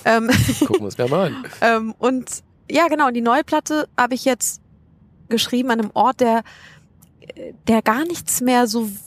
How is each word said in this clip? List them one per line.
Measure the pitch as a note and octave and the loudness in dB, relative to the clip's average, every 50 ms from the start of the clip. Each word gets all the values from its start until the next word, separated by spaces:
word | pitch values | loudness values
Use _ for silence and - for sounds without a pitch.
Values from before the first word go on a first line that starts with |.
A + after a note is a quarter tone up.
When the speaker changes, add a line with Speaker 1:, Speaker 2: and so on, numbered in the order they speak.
| - | 0
Speaker 1:
Ähm, | - A3+ A3+ A3+ A3+ C4 - - | 2 2 2 4 2 2 2 2
<laughs> | - B3+ - | 2 0 0
Speaker 2:
Gucken | D4+ B3+ - F3+ | 0 0 0 0
wir | G#2+ | -2
uns | G2 - | -4 -4
gleich | - B2 B2 | -4 -2 0
mal | C#3 F3 G3 D#3+ | 0 0 0 0
an. | A#2+ C4 B3+ - - - | -2 -6 -12 -16 -4 0
Speaker 1:
ähm, | - A3+ A3+ A3+ A3 A3 A3 - | 2 2 2 2 0 -4 -6 -4
und | - B3 C4 B3+ A#3+ - - - - _ _ _ _ - | -2 -2 -2 -2 -4 -8 -12 -14 -14 _ _ _ _ -4
ja, | - C#4+ E4 E4 | 0 2 2 2
genau, | D4+ D#4 D4+ C4 | 2 2 0 0
und | A#3+ | 0
die | A#3+ | 0
neue | A#3 A#3 A#3 C#4+ D#4 | 0 2 2 0 0
Platte | - - D4+ D4 - D4+ D4+ D4 - _ | 0 -2 -2 -2 -2 -2 -4 -4 -4 _
hab | - B3 A#3+ | -2 -2 0
ich | B3+ A#3+ - | -2 -2 0
jetzt | C4+ B3+ - - - - - _ _ _ _ _ _ _ _ _ _ _ _ - - | 0 -2 0 -2 -6 -8 -10 _ _ _ _ _ _ _ _ _ _ _ _ -8 -2
geschrieben | A3+ A3+ G#3+ - - B3 B3+ C4 | -2 0 0 0 -2 -2 0 0
an | A#3 A3+ | 0 -2
einem | A3 G#3 - | -2 -2 0
Ort, | - G#3 A#3+ C4 - | 2 2 2 2 2
der, | B3+ A#3 A3+ A#3 A3 - - - - - - - _ _ _ _ _ _ _ _ - - - - - - - - _ - | 2 2 2 2 -2 -4 -10 -20 -20 -20 -20 -20 _ _ _ _ _ _ _ _ -20 -20 -18 -16 -16 -16 -18 -6 _ 0
der | A3+ A3 | 0 2
gar | G#3+ - A3 B3+ D#4 | 2 2 2 2 0
nichts | E4+ F4 E4 - - - - | -4 -6 -6 -6 -6 -4 -2
mehr | B3 B3 B3+ B3 B3 | 0 2 4 4 4
so | A3+ G#3 A#3 A3+ G#3+ G3 G3+ - | 2 0 -2 -4 -6 -8 -12 -16